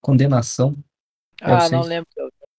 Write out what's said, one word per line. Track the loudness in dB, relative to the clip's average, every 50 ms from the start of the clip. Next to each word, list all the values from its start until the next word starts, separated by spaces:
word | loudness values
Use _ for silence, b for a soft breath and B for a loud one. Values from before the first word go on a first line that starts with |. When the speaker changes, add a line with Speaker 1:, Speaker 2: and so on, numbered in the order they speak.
Speaker 1:
Condenação. | 0 2 2 4 4 4 2 0 0 -2 -2 -2 -2 -2 -2 -6 -14 _ _ _ _ _ _ _ _ _ _ -10
É | -2 0
o | 2
Speaker 2:
Ah, | 2 2 2
não | 0 -2 -2
Speaker 1:
seis. |
Speaker 2:
lembro. | -2 -6 -8 -8 _ _ -12 -12 -12 _ _ -20 _ _